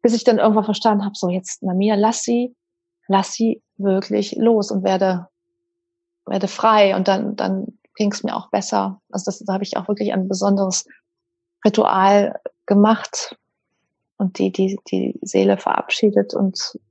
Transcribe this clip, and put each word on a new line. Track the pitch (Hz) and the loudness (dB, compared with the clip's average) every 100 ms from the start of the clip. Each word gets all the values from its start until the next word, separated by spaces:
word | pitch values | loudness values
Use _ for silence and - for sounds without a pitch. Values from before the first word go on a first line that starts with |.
Bis | 240 | 2
ich | 226 | 4
dann | - 220 | 4 4
irgendwann | 220 214 214 | 4 4 0
verstanden | 202 226 208 202 | 0 0 0 -2
habe, | 202 | -4
so | 180 | -4
jetzt, | 185 185 - | -4 -6 -10
Namia, | 196 185 202 202 | -4 0 0 2
lass | 214 233 | 0 0
sie, | - 240 247 240 _ _ _ _ - | -2 -2 -2 -8 _ _ _ _ -2
lass | 196 196 | -2 0
sie | - 226 - _ - | -2 -2 -2 _ -6
wirklich | 196 190 190 208 208 - | -2 0 0 -4 -4 0
los | 226 226 202 | 2 2 0
und | 202 | -2
werde, | 190 190 190 180 175 _ _ _ _ _ _ _ _ _ - | -2 0 0 -2 -6 _ _ _ _ _ _ _ _ _ -8
werde | 196 190 | -4 -4
frei. | - 226 214 202 196 | 0 2 4 4 2
Und | 190 | 0
dann, | 196 214 202 | 0 -2 -4
dann | 196 190 202 - _ - | -4 -4 -8 -14 _ -4
ging's | 208 202 | -4 -2
mir | 214 - | -6 -6
auch | - | -4
besser. | 202 202 208 196 190 _ | -6 -4 -2 -2 -6 _
Also | 196 185 | -8 -8
das, | 196 | -8
da | 208 | -6
habe | 190 | -6
ich | 202 - | -4 -6
auch | 185 | -4
wirklich | 208 208 | -4 -4
ein | - 190 | -4 -4
besonderes | 190 196 196 190 180 - _ _ _ _ _ _ _ 214 | -2 0 0 0 -4 -8 _ _ _ _ _ _ _ 0
Ritual | 208 - 190 190 202 202 - - - - | 2 2 4 4 4 2 -4 -14 -12 0
gemacht | 202 208 226 - - - - _ _ _ _ _ _ _ - | 4 4 2 -2 -10 -12 -14 _ _ _ _ _ _ _ -4
und | 190 185 | -4 0
die, | 190 | -2
die, | 185 190 196 - | 0 -2 -2 -4
die | 190 - - | -4 -2 -6
Seele | - 196 190 196 | -2 2 4 2
verabschiedet | - - - - 214 202 202 | 0 -2 -2 0 2 2 0
und | - 196 185 - - _ | 0 -2 -4 -10 -12 _